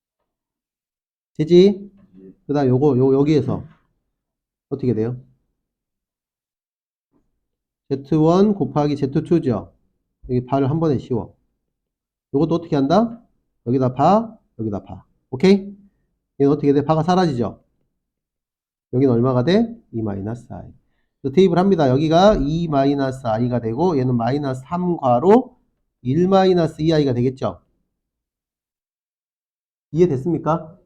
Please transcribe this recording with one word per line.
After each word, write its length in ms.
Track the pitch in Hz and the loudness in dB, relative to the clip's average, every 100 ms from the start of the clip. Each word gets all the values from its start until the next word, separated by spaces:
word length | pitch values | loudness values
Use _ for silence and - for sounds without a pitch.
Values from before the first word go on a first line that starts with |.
| _ _ _ _ _ _ _ _ _ _ _ _ _ - | _ _ _ _ _ _ _ _ _ _ _ _ _ -8
되지? 540 | 151 175 196 202 - _ _ - 95 - - | 2 4 4 2 -8 _ _ -20 -20 -16 -6
그다음 200 | 143 135 | -2 0
요거, 300 | 127 147 123 | 2 2 2
요, 160 | 135 | 2
여기에서 500 | 135 143 156 120 104 - _ _ _ _ _ _ _ _ _ - | 2 2 0 -2 -6 -10 _ _ _ _ _ _ _ _ _ -12
어떻게 240 | 135 123 | -6 -2
돼요? 240 | 107 110 127 - _ _ _ _ _ _ _ _ _ _ _ _ _ _ _ _ _ _ _ _ _ _ _ _ _ - | -2 -2 -6 -14 _ _ _ _ _ _ _ _ _ _ _ _ _ _ _ _ _ _ _ _ _ _ _ _ _ -8
제트 260 | 135 135 160 | -8 -2 0
원 400 | 156 175 214 202 | 2 4 2 0
곱하기 400 | 127 156 147 143 | -4 -2 -2 -2
제트 280 | 139 156 | -4 -4
투죠. 500 | 156 170 135 107 - _ _ _ _ _ - | 0 0 0 -4 -6 _ _ _ _ _ -6
여기 160 | 123 123 | -6 -2
바를 240 | 139 139 | -2 0
한 100 | 160 | -2
번에 180 | 160 127 | -2 -4
씌워. 380 | - 117 87 _ _ _ _ _ _ _ _ _ _ | -4 -8 -8 _ _ _ _ _ _ _ _ _ _
요것도 220 | 135 160 170 | -4 -2 -2
어떻게 200 | 170 147 | -4 -2
한다? 460 | 135 175 233 - _ _ _ _ - | 0 0 0 -4 _ _ _ _ -4
여기다 260 | 131 127 | 0 0
바, 440 | 131 147 208 226 - _ - | 2 2 2 0 -10 _ -10
여기다 240 | 110 101 | -8 -8
바. 220 | - 92 - _ _ | -10 -18 -20 _ _
오케이? 460 | 131 185 196 196 - - _ _ _ _ - | 0 2 2 0 -16 -20 _ _ _ _ -2
얘는 120 | 139 | 0
어떻게 200 | 139 143 | 2 2
돼? 100 | 143 | 2
바가 200 | 143 156 | 2 0
사라지죠? 580 | 156 180 180 127 107 - _ _ _ _ _ _ _ _ _ _ _ _ _ | 0 0 0 -2 -6 -8 _ _ _ _ _ _ _ _ _ _ _ _ _
여기는 200 | 123 139 | 0 2
얼마가 300 | 117 123 127 | 2 0 0
돼? 320 | 127 196 233 - _ | 2 0 0 -6 _
이 100 | 117 | -8
마이너스 500 | 107 98 98 117 - | -8 -8 -8 -12 -14
i. 220 | 90 82 - _ _ _ _ | -18 -18 -20 _ _ _ _
그래서 140 | 135 131 | -4 2
대입을 220 | 190 170 | 4 4
합니다. 320 | 196 185 143 | 2 2 2
여기가 460 | 127 156 160 196 202 | 2 2 4 4 4
이 260 | 139 160 170 | 0 -4 -2
마이너스 580 | 143 139 143 135 131 120 | 0 0 0 -2 -4 -4
i가 340 | 110 123 120 | -2 -2 -2
되고, 380 | 113 113 180 151 | -4 -2 -2 0
얘는 180 | 127 123 | 0 -2
마이너스 460 | 113 139 143 127 - | -2 -2 -4 -8 -8
삼 320 | 175 180 165 | -6 -4 -2
괄호 580 | 135 120 156 226 - _ _ _ _ _ | 0 2 4 4 2 _ _ _ _ _
일 260 | 123 143 180 | -4 0 2
마이너스 540 | 190 190 180 156 156 | 4 4 2 0 -2
이 100 | 156 | 0
아이가 200 | 160 143 | 0 0
되겠죠? 480 | 120 123 131 117 87 _ _ _ _ _ _ _ _ _ _ _ _ _ _ _ _ _ _ _ _ _ _ _ | 0 -2 -4 -8 -8 _ _ _ _ _ _ _ _ _ _ _ _ _ _ _ _ _ _ _ _ _ _ _
이해됐습니까? 840 | 151 175 135 131 160 - 165 - - | 0 0 0 -4 -4 -2 -4 -6 -20